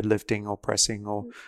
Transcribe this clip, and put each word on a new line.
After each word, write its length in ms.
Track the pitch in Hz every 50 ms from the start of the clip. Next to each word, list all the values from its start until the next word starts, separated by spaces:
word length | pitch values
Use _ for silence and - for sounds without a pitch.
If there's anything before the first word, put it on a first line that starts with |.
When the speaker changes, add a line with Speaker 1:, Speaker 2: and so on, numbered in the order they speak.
| 104
Speaker 1:
deadlifting 440 | 107 107 101 - - 113 104 104 104
or 80 | 104
pressing 480 | - - - - 104 - - 110 101 104
or, 200 | 104 104 104 104
Speaker 2:
Mm. 80 | 120 - - -